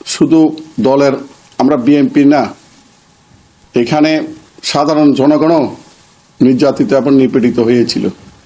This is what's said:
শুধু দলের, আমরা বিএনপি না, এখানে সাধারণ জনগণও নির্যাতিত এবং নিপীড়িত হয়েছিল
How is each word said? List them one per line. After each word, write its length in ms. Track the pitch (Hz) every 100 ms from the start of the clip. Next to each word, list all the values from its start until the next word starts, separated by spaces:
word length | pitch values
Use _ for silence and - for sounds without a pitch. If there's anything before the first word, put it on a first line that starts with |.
| -
শুধু 520 | - 151 160 156 - - -
দলের, 340 | 117 139 139 131 - - - -
আমরা 200 | 131 147
বিএনপি 480 | 117 147 131 147 143
না, 280 | 147 110 - - - _ _ _ _ _ _ _ _ _ -
এখানে 520 | 117 151 156 156 - - - _
সাধারণ 500 | - 147 147 151 147
জনগণও 640 | 127 139 151 156 165 - - - - _ _ _ -
নির্যাতিত 520 | 123 131 143 131 117
এবং 220 | 135 127 135
নিপীড়িত 440 | 127 131 120 120
হয়েছিল 480 | 113 123 113 - 95 - - -